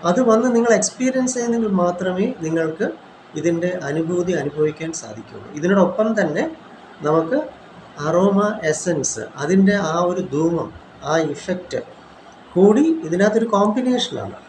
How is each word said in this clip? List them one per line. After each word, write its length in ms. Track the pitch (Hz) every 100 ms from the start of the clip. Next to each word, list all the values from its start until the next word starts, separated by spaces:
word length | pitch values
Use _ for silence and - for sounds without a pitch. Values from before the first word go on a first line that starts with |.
| 170
അത് 100 | 196 247
വന്ന് 180 | 220 247 233
നിങ്ങൾ 160 | 233 208
എക്സ്പീരിയൻസ് 560 | 196 - 254 262 254 247
ചെയ്യുന്നെങ്കിൽ 340 | 240 233 220 190
മാത്രമേ 440 | 175 180 185 185 220 254 160
നിങ്ങൾക്ക് 420 | 165 160 160 254 - - - - 156
ഇതിൻ്റെ 300 | 160 170 180 185 143
അനുഭൂതി 440 | 151 165 175 180 170
അനുഭവിക്കാൻ 500 | 143 151 151 156 160 160
സാധിക്കുകയുള്ളൂ. 480 | 113 107 107 - - 147
ഇതിനോടൊപ്പം 500 | 165 196 175 - 220 214
തന്നെ 240 | 175 160 320 - - - - - 147
നമുക്ക് 320 | 160 165 277 311 - - - - - 147
അറോമ 340 | 170 196 196 208 214 160
എസൻസ്, 520 | 156 180 160 - - 110 -
അതിൻ്റെ 320 | 147 190 196 202 165
ആ 40 | 165 180
ഒരു 120 | 185 -
ധൂമം, 360 | 139 165 165 156 - - - 139
ആ 40 | 160 156 139
ഇഫക്റ്റ് 460 | - 185 - 120 - - - - - - - 175
കൂടി 300 | 196 214 320 320 160
ഇതിനകത്തൊരു 400 | 175 202 214 226 202
കോമ്പിനേഷനാണ്. 840 | 208 214 254 247 - 123 98 95